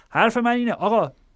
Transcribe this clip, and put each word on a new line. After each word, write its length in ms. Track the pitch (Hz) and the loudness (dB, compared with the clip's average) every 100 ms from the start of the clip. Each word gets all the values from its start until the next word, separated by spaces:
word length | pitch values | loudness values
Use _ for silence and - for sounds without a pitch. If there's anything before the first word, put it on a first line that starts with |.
| _ | _
حرف 260 | - 220 247 | 0 2 2
من 140 | 240 | -2
اینه 220 | 240 240 | -2 -2
آقا 400 | - 190 220 147 - _ | -2 0 0 -2 -8 _